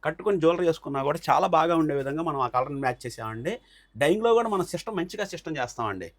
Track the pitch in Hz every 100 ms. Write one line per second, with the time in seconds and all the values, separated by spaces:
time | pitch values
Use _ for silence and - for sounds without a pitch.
0 | 156 156 214 196 160 175 180 156 - 139
1 | 135 160 - 139 185 165 165 165 156 143
2 | 135 147 170 143 123 123 131 139 135 123
3 | 123 - 110 110 135 233 _ _ _ 110
4 | 143 202 226 233 233 202 175 170 - 208
5 | 175 208 196 170 - 151 - - 113 95
6 | 87